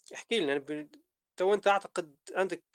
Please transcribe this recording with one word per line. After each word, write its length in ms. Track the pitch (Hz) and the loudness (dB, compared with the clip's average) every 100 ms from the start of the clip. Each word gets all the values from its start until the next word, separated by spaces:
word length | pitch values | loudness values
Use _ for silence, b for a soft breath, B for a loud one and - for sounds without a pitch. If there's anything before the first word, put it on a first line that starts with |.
| - | -18
احكي 260 | - - 233 | -14 -4 -2
لنا. 180 | 151 143 | 0 -2
ب-، 300 | 139 151 151 - _ _ _ - | -4 -10 -10 -18 _ _ _ -2
تو 160 | 185 | 2
أنت 140 | 202 202 | 4 4
أعتقد 480 | 196 - - 160 139 - - | 2 0 -6 -6 -8 -8 -2
عندك، 280 | 190 175 _ | -2 -4 _